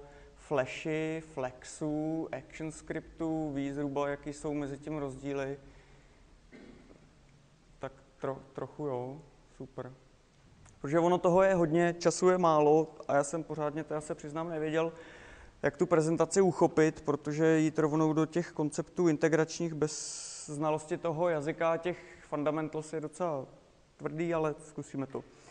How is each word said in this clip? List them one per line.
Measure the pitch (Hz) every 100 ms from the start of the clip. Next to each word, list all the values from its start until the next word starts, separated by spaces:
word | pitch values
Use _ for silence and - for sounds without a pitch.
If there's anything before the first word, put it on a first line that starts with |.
| - - -
Flashi, | - - 139 127 - 160 156 156 160 160
Flexu, | - 127 - - - 156 151 156 160 156
ActionScriptu, | 131 131 - 160 151 - 165 - - 165 160 156
ví | 139 139
zhruba, | 139 143 139 143
jaký | 143 147
jsou | 143 156
mezi | 147 139 139
tím | 151 156
rozdíly? | 143 131 139 139 135 139 - - - - _ - - - - - - - - - - _ _ _ _ _ _ -
Tak | 131 - _ _
tro-, | 139 135 -
trochu | - 127 - 147
jo, | 123 127 147 - - _ -
super. | 131 - 127 139 - _ _ _ _ - - -
Protože | 139 165
ono | 170 180
toho | 180 180
je | 190
hodně, | 185 165 165 175 170
času | 175 - 185
je | 185
málo | 170 151 151 156 156 - -
a |
já | 143
jsem | 147 165
pořádně, | 151 151 147 147
teda | 151 151
se | 151
přiznám, | 165 151 151 165
nevěděl, | 156 156 156 165 165 - - - - - -
jak | 147 -
tu | 180
prezentaci | 165 156 165 160 196
uchopit, | 190 - 165 160 156 156
protože | - 143 151 147 160 160
jít | 156 151
rovnou | 156 156 156
do | 156 156
těch | 175 170
konceptů | - 151 - 160 - 175
integračních | 147 160 156 156 - 170
bez | 156 156 - - - - - -
znalosti | 147 156 156 156 170
toho | 170 151 175
jazyka | 156 143 - 165
a | 165
těch | 180 165 - - -
fundamentals | 147 147 156 156 156 151
je | 160
docela | 151 - 180 139 127 - _ _ _ _
tvrdý, | 143 151 170
ale | 165 156 147
zkusíme | - - 139 139 135
to. | 120 - - -